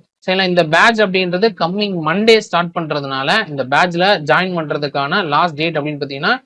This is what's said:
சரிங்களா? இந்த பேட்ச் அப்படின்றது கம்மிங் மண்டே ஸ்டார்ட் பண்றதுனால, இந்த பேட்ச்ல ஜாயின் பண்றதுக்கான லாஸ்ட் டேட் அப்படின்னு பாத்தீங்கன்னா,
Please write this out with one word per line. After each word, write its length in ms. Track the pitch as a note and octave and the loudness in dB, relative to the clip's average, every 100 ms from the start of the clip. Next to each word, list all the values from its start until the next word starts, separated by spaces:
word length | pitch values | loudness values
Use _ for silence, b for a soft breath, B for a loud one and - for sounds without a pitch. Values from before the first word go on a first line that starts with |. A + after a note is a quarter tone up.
| _ _ | _ _
சரிங்களா? 240 | - F#3 F#3 | -4 0 0
இந்த 140 | F3 | 2
பேட்ச் 380 | D#3+ E3 G#3+ A3 | 2 4 4 4
அப்படின்றது 460 | G#3 F#3 F3+ F3+ A3+ G3 | 2 0 -2 0 0 0
கம்மிங் 360 | E3 G3 G#3 F3+ | -4 -2 -4 -2
மண்டே 320 | D#3 F3+ A3+ A3 | -2 2 4 4
ஸ்டார்ட் 340 | G#3+ E3+ F3 F3 | 2 -2 -2 -4
பண்றதுனால, 540 | D#3+ D3+ C#3 C3+ C#3 G#3 G3+ | -4 -4 -4 -4 0 0 -2
இந்த 160 | C#3+ | -6
பேட்ச்ல 420 | B2+ C#3+ F3+ E3+ F#3+ F#3+ D3 | 0 2 2 2 2 2 2
ஜாயின் 260 | D#3 F#3 F3 | 2 2 -2
பண்றதுக்கான 640 | D3+ D3+ D3 D3 C#3 F#3+ F3 | -4 -4 -4 -4 -2 -2 0
லாஸ்ட் 320 | D3 F3 D3 | 0 0 -2
டேட் 180 | D#3+ D#3 | -4 -2
அப்படின்னு 240 | D3 D3 | -4 -6
பாத்தீங்கன்னா, 320 | C#3+ C#3 F3 B3+ | -8 -4 -2 -4